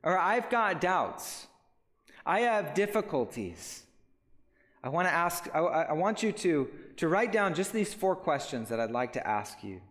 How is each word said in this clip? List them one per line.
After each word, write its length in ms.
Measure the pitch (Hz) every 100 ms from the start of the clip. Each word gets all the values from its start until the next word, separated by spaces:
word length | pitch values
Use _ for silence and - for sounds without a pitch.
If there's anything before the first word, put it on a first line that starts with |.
Or 160 | - 185
I've 320 | 175 233 240
got 320 | 233 214 175
doubts. 680 | 180 185 104 - - - - _ _ _ _ _ _ - -
I 140 | 190
have 340 | 240 214 165
difficulties." 1080 | 147 202 214 - 143 117 - 95 85 - - - _ _ _ _ - _ _ _ _ 123
I 40 |
want 180 | 156 180
to 60 |
ask, 340 | 160 175 - -
I, 60 | 151
I, 220 | 170 156
I 100 | 165
want 300 | 156 190 214
you 100 | 220
to, 360 | 202 180 151 131 - - -
to 100 | 170
write 240 | 185 233
down 220 | 208 202
just 180 | 160 190
these 220 | 220 196
four 240 | - 190 180
questions 500 | - 143 - 127 110
that 140 | 113
I'd 100 | 113
like 220 | 120 123
to 120 | 131 -
ask 380 | 104 104 -
you. 160 | 98 95 -